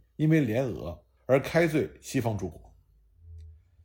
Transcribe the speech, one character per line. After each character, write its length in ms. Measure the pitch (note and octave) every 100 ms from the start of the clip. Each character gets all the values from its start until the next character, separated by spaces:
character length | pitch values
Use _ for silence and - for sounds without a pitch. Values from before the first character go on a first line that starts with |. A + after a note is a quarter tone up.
| _ -
因 120 | D3+
为 120 | D#3+
联 240 | B2+ A2+ C3+
俄 380 | D#2+ D#2+ E2 _ _ -
而 140 | C3+
开 260 | - E3 E3+
罪 240 | D3+ - -
西 180 | - C3+
方 180 | A#2 G2+
诸 120 | F2+
国。 120 | - - _ _ _ _ _ - - - - _ _